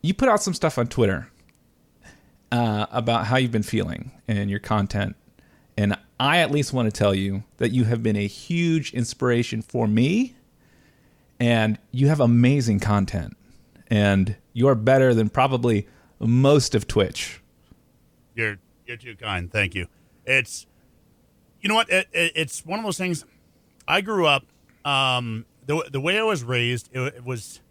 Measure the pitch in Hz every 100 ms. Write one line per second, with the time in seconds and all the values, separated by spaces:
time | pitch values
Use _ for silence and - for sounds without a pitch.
0 | 156 196 262 208 190 180 160 - 120 -
1 | 107 92 113 _ _ _ _ _ _ _
2 | - - _ _ _ 120 117 107 104 120
3 | 117 117 110 131 127 113 104 110 90 -
4 | - - - 104 101 101 - 107 98 101
5 | 101 - _ _ _ _ _ - 104 -
6 | _ _ 135 170 160 147 139 131 113 -
7 | 104 98 98 98 - _ 123 123 113 117
8 | 113 104 101 - - 170 170 160 139 -
9 | 117 - 127 120 120 113 - 123 113 107
10 | 131 202 254 - _ _ _ _ _ _
11 | _ _ _ _ 120 117 110 104 _ 127
12 | 139 151 120 117 123 143 117 98 107 104
13 | 95 95 69 - _ - _ _ - 107
14 | 104 98 95 98 _ 117 131 123 107 135
15 | 131 117 107 - 131 131 120 107 101 _
16 | _ _ 110 123 139 147 127 117 - -
17 | 98 - - - _ _ _ _ _ _
18 | _ _ _ - 110 101 _ _ - 120
19 | 123 107 110 92 90 107 98 92 85 _
20 | _ _ - 131 120 - - _ _ _
21 | _ _ _ _ _ _ 202 220 226 185
22 | 185 170 170 156 156 - 156 196 220 175
23 | 185 165 - _ _ _ _ _ - 175
24 | 202 208 160 139 - _ _ _ 143 139
25 | 135 123 120 110 113 _ 131 156 - 139
26 | 147 202 220 190 120 127 120 123 - 131
27 | 127 120 123 123 - - _